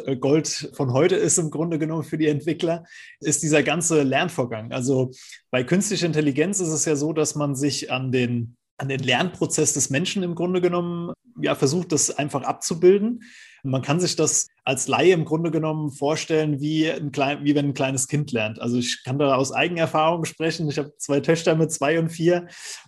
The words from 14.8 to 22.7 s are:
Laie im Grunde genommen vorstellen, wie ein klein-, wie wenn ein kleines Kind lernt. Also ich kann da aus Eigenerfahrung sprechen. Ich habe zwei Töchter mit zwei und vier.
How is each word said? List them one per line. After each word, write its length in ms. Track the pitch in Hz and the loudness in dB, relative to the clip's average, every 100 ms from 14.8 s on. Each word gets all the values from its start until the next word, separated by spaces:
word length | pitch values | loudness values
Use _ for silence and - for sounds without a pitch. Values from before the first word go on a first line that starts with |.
| - | 0
Laie 260 | 139 170 | 4 6
im 120 | 180 147 | 4 2
Grunde 260 | 160 170 | 0 0
genommen 400 | 160 156 156 151 | -2 -2 -2 -4
vorstellen, 720 | 135 143 156 - 156 156 143 | -2 -2 -2 0 0 2 0
wie 280 | 147 156 160 | 0 0 0
ein 220 | 160 147 | -2 -4
klein-, 320 | 147 139 143 | -2 -2 0
wie 100 | 143 | 2
wenn 120 | 147 143 | 2 2
ein 80 | |
kleines 340 | 135 135 135 - | 0 -2 -2 -2
Kind 240 | 147 143 | -2 -2
lernt. 300 | 117 107 113 | -2 -2 -4
Also 160 | 120 123 | -2 -2
ich 260 | 120 - | -2 -6
kann 160 | - 139 | -4 0
da 160 | 143 131 | 2 2
aus 160 | 135 | 2
Eigenerfahrung 720 | 123 156 170 160 156 156 170 | 0 -2 0 0 2 2 2
sprechen. 460 | 160 - 160 160 156 | -4 -4 -4 -2 -2
Ich 80 | 139 | -2
habe 180 | 143 - | -6 -8
zwei 220 | - 143 | -2 0
Töchter 360 | 143 165 175 160 | 2 2 4 2
mit 140 | 160 | 2
zwei 280 | - 139 165 | 0 0 2
und 100 | 165 | 0
vier. 380 | - 165 175 175 - - | 0 2 2 -2 -14 -16